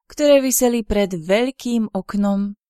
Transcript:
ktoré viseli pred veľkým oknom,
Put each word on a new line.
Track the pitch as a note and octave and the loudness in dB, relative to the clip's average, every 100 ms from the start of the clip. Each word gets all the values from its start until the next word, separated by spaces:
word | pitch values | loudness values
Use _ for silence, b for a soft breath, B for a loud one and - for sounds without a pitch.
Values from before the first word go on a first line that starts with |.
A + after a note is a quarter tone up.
| _ | _
ktoré | - D4 C#4 | 0 4 4
viseli | C4 - B3 A#3+ G#3+ | 4 0 0 0 -2
pred | G3+ F#3+ F3+ | -2 0 -4
veľkým | D#3 G3+ B3+ - B3 A#3 G#3+ | 0 0 0 -4 -4 -2 -2
oknom, | F#3+ - G3+ G3+ G3+ G3+ G3+ | -6 -6 -2 0 -2 -4 -8